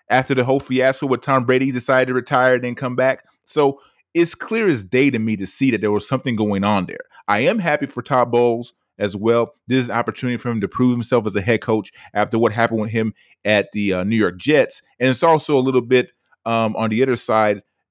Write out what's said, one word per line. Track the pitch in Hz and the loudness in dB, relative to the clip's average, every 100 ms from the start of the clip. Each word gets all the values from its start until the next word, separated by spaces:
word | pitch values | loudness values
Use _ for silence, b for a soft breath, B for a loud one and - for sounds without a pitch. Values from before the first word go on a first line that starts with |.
| - | 0
after | 123 127 | 0 2
the | 131 | 0
whole | 123 139 | 2 0
fiasco | 135 127 131 135 139 | 0 0 2 0 -2
with | 123 | -2
Tom | - 135 | 0 0
Brady | 123 127 135 | 2 2 0
decided | 123 - 131 127 | -2 0 2 2
to | |
retire | 127 120 135 127 | -2 0 2 4
and | 127 | 2
then | 123 | 0
come | 120 127 123 | -6 -6 -2
back. | 131 - _ _ | 0 -2 _ _
So | - 156 139 139 b b _ | -6 0 0 0 b b _
it's | 165 170 | -2 -2
clear | - - 226 208 | -4 -6 -2 0
as | 127 | 0
day | 92 127 143 | -2 0 2
to | 113 | 0
me | 110 104 | -2 -4
to | 95 | -6
see | - 135 | -2 0
that | 110 | 0
there | 107 | 0
was | 104 - | -2 -2
something | 127 135 | -4 -4
going | 110 107 98 | -2 -2 0
on | 101 101 85 | 0 0 -2
there. | - - b - | -10 -16 b -2
I | 104 | 0
am | 147 220 | 0 0
happy | 175 147 139 | -2 -2 -4
for | - | -8
Todd | - 135 120 | -2 0 2
Bowles | 120 120 117 120 - _ - | 2 2 0 -6 -18 _ -6
as | 101 95 | -6 -2
well. | 110 117 113 _ - | 0 2 0 _ -2
This | 131 | -2
is | 120 | 0
an | 110 | -2
opportunity | 117 - 127 117 | -4 -4 -6 -6
for | 123 | -4
him | 113 | -4
to | 98 | -4
prove | - 127 | 0 0
himself | 120 110 123 107 | 0 0 0 0
as | |
a | 101 | -2
head | 95 113 | 0 0
coach | - 110 - B B | 0 -2 -4 B B
after | 104 104 113 | -4 -2 2
what | 113 | 0
happened | 107 113 110 | 2 0 0
with | 107 | -4
him | 113 110 b b b | -2 -4 b b b
at | 101 107 - | 0 0 0
the, | 104 101 | -4 -2
uh, | 90 | -2
New | 98 113 | 0 0
York | 98 90 | 0 -2
Jets. | 131 147 123 - - _ | 2 2 2 -2 -18 _
And | 131 | -2
it's | 123 | 2
also | 165 156 - 143 | 2 2 2 0
a | |
little | 131 127 | 2 0
bit, | 117 127 120 _ _ _ | 2 2 2 _ _ _
um, | 117 117 113 110 | -4 0 0 -2
on | 110 | -2
the | 110 | 0
other | 131 120 | 0 0
side, | - 110 107 104 - _ _ | 0 2 2 0 -6 _ _